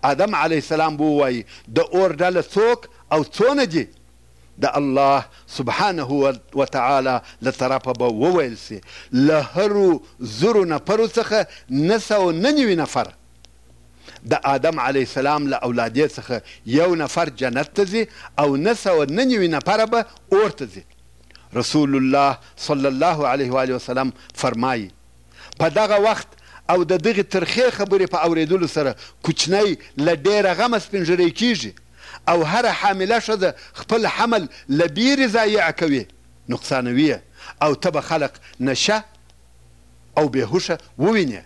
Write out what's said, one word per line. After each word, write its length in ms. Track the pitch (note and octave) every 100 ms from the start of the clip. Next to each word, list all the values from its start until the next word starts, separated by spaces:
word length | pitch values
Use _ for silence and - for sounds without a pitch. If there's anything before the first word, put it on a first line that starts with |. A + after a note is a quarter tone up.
آدم 320 | C#3 C#3 G3+ F3+
علیه 220 | D#3+ D#3+
السلام 400 | - D#3 D#3+ D3+
به 60 |
ووایي، 420 | D#3 D3 C3+ B2 - - - A#2
«د 40 |
اور 320 | E3+ F3 F#3+
ډله 300 | D3+ F3+ F3+
څوک 460 | - G3 A3+ A#3 - - -
او 120 | D#3
څونه 420 | D3 - A3+ C#4+ B3
دي؟» 220 | D#3+ A2+ - _ _ _ _ - -
د 60 | A#2
الله 600 | C#3+ C#3+ C3 C#3 C3+ A#2 - -
سبحانه 640 | - B2 A2 G3+ F3 B2+ C#3+ C#3 B2 - C#3
و 100 | C3+
تعالی 540 | C#3 B2 C#3 C3 B2 - -
له 100 | A#2+
طرفه 420 | - B2+ C3 C3
به 120 | A#2+ B2
وویل 520 | A2 D3+ F3+ C3+ A2
سي، 240 | - G#2 - - -
«له 280 | B2+ C#3+ D#3 C3+ E3+
هرو 460 | G#3 G3+ F#3+ D#3+ - -
زرو 460 | A#2+ G#2+ F#3 G#3+ F3+
نفرو 420 | D3+ - G#3+ A3+
څخه 400 | - A3 G#3+ F3+ - -
نه 280 | C3 D#3+ A3
سوه 340 | - G#3+ F3+
نه 200 | E3 A#3
نوي 240 | D4+ B3 F3
نفر.» 320 | C#3 C3 A2 - - - - - - - - _ - - A2+
د 20 | D3
آدم 360 | C3+ C#3 D3+ D#3+
علیه 220 | B2 C#3
السلام 460 | C3 - C3+ D3+ C#3+
له 100 | B2+
اولادې 500 | B2 A#2+ A#2 A#2 D3 -
څخه 240 | A2+ A#2+ - - -
یو 300 | C3 F3+ E3+
نفر 340 | C#3+ - E3
جنت 440 | A#2 C3 B2 D3 -
ته 100 | G3
ځي، 220 | G#3+ - - - -
او 160 | D3 C#3
نه 180 | F3+
سوه 320 | A#3 G3+ E3 C#3+
نه 180 | E3
نوي 240 | C4 A#3 F3+
نفره 380 | D3+ - G#3+ A3
به 200 | A#3 G#3+ - -
اور 180 | G4 G#3
ته 160 | - A#2+
ځي. 180 | F#2+ - _ - _ _ - - A#2+
رسول 400 | A#2+ D3+ C#3+ C3+
الله 420 | C3 C#3 C#3 C3 - -
صلی 300 | - C#3+ C#3
الله 400 | C3 E3 D#3+ C#3
علیه 240 | C3+ C3
و 60 | C3
آله 100 | C3 B2+
وسلم 380 | - B2+ C3 - -
فرمایي، 560 | - C3+ A2+ B2+ B2 F#2+ - _ _ _ - - -
په 100 | E3
دغه 300 | D3+ G#3+ G#3
وخت 280 | G#3+ G#3 - - - - -
او 140 | F3+
د 140 | E3 F3+
دغې 260 | F3+ G3+ G3
ترخې 380 | F#3+ E3+ G#3+ B3+ G#3+
خبرې 300 | G3 G3 F3+
په 40 | F3 E3
اورېدلو 420 | E3 D#3 F#3 E3+
سره 280 | D#3+ C#3 A2+ - -
کوچنی 540 | - D#3 D#3 G3 G#3 D#3 - -
له 180 | D#3 E3
ډېره 360 | D3+ G#3 F#3+ F3
غمه 200 | A#3+ A3+
سپینږیری 520 | - G3 E3 F3+ F3 -
کیږي، 320 | A#3+ G#3 A2 - - - - - -
او 140 | E3+
هره 280 | D#3 G#3 A#3+
حامله 480 | E3 G3+ F#3+ F#3+ A#3
ښځه 340 | - A3 F3+ - -
خپل 320 | - - A3+ G3+
حمل 420 | - A3+ A3+ D#3 - -
له 160 | C#3+ E3+
بیرې 400 | D3 B3 C#4 B3+ A3
ضایع 360 | G#3+ G#3 E3
کوي، 340 | - E3 C#3 G#2 - - - -
نقصانوي 580 | A#2+ - C3+ B2 B2 D3+
یې، 60 | A2+ - - - -
او 120 | D3+ C#3
ته 140 | F#3
به 120 | D3+
خلق 300 | - D#3+ C#3 - - -
نشه 440 | B2+ B2+ - A3 G#3+ - - - - - - - _ - - -
او 120 | D3+
بېهوشه 480 | C3 A2+ E3+ - E3 - -
ووینې. 420 | E3 A3 D#3 G2+